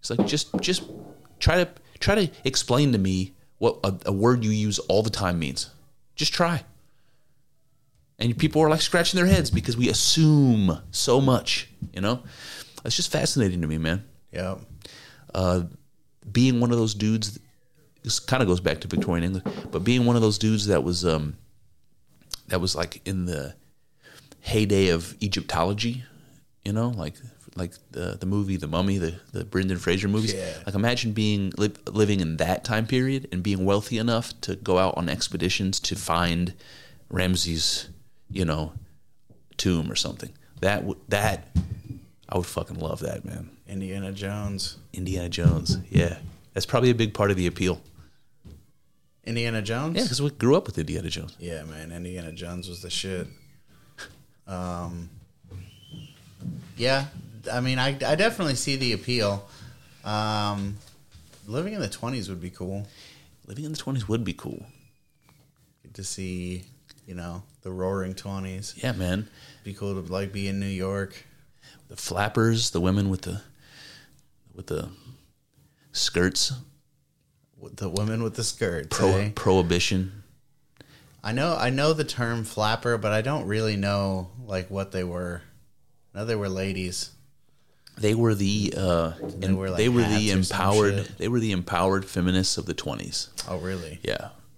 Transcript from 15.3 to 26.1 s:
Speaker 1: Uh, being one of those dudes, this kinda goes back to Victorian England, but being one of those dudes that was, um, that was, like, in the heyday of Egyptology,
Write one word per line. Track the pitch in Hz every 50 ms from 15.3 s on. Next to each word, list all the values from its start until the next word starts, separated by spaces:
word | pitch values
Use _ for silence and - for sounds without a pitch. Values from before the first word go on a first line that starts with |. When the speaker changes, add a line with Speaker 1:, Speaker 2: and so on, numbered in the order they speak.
| -
Speaker 1:
Uh, | - 92 90 90 92 87 87 - - - - _ _ _ _ _ _ - -
being | 101 120 123 131 127 120
one | 120 120 120
of | 117
those | 113 110 104
dudes, | 104 104 107 110 110 107 104 104 - - - _ _ _ _ _ _ _ _ _ _ _
this | 117 - -
kinda | - - 127 131 131
goes | 95 90 90
back | 90 - 71 -
to | - 85
Victorian | - 104 - - 87 85 85
England, | 90 95 92 - - - - - -
but | - 90 90
being | 107 123 123 120
one | 120 120
of | 120 113
those | 110 104 104
dudes | 110 110 110 107 101
that | 104 98 80 65
was, | 82 90 87 90
um, | 87 80 78 76 73 73 - - - - - - - - _ _ _ _ _ _ _ _ _ - - - - - -
that | - 92
was, | 85 92 -
like, | 76 87 90 - - -
in | - 98 92 90
the | 90 85 76 69 69 - - - _ _ _ _ _ _ _ _ - - - - - - -
heyday | - - 107 110 107 98 104 98 95 92
of | 85 82 85 - - - -
Egyptology, | 101 95 101 76 - - 85 82 92 101 104 107 117 120 127 123 -